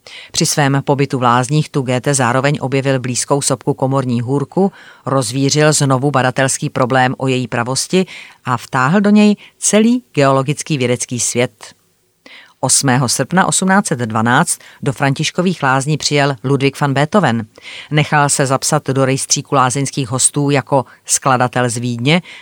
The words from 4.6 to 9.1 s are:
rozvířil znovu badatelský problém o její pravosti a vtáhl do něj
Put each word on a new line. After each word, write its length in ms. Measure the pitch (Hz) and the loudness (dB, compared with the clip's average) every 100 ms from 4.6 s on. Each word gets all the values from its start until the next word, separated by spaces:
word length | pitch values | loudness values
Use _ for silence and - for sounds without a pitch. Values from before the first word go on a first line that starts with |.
| 196 - - - 131 | 0 -2 -20 -12 -2
rozvířil 680 | 135 113 131 139 151 151 | -2 -2 -2 0 2 2
znovu 380 | - 139 131 147 | 2 0 0 0
badatelský 580 | 135 127 131 131 - 151 | 0 0 0 -2 -2 -6
problém 460 | - 123 131 127 135 | -2 0 2 2 0
o 100 | 131 | -2
její 200 | 127 127 | -2 -2
pravosti 580 | 120 117 131 - 185 185 - - - - | -4 -4 -4 -2 -2 -2 -8 -20 -12 -6
a 120 | 123 | -6
vtáhl 440 | - 131 135 208 | -2 0 2 2
do 80 | |
něj 260 | 208 | 4